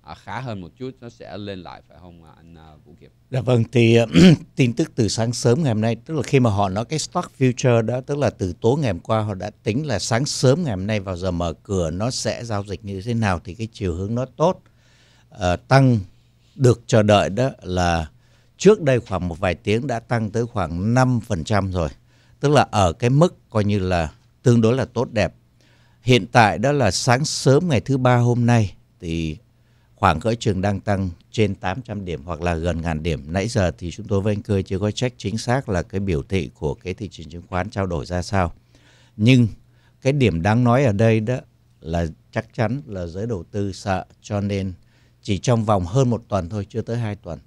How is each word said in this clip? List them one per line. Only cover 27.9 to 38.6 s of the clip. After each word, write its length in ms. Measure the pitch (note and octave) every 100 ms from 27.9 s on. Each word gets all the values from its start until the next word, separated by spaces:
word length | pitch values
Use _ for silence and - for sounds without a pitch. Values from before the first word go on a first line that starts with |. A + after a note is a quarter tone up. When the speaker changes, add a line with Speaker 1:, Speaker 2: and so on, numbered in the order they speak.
| C3+
Speaker 2:
ba 180 | B2+ B2
hôm 280 | A#2+ A#2+ A#2+
nay 280 | A#2+ G2+ - _ _
thì 380 | F2 E2 D#2+ D#2 _ _ _ _ _ _
khoảng 240 | G2 E2+
cỡ 160 | A2+ A#2+
chừng 220 | A#2+ F#2
đang 180 | G2 G2
tăng 300 | G#2+ G2 G2 E2+ _
trên 240 | - G#2 G2
tám 260 | F#2+ F#2
trăm 240 | B2+ G#2 F#2
điểm 160 | D2+ D#2
hoặc 160 | D#2
là 140 | F2 E2
gần 260 | E2+ D#2+
ngàn 220 | E2 D#2
điểm. 300 | D#2+ D2 C#2
Nãy 140 | F2 G2+
giờ 240 | A#2+ F2+ -
thì 140 | F2
chúng 160 | - G#2
tôi 140 | G2+
với 120 | G#2
anh 80 | G2+
Cơ 200 | - G2
chưa 180 | F#2 F#2+
có 120 | G#2
check 260 | G2+ B2 A#2+
chính 200 | G2+ A2
xác 320 | - B2+ B2+
là 120 | F2+
cái 160 | - G2
biểu 240 | G2 D#2
thị 260 | - F#2+ C2
của 200 | _ D2+
cái 200 | B1+ F2+
thị 140 | F2+ G2
trường 220 | - D2+
chứng 120 | E2+ E2+
khoán 200 | F#2 G2+
trao 160 | G#2 F#2+
đổi 200 | E2+ A#1+
ra 160 | F2+
sao. 300 | F2 G2+ E2+ -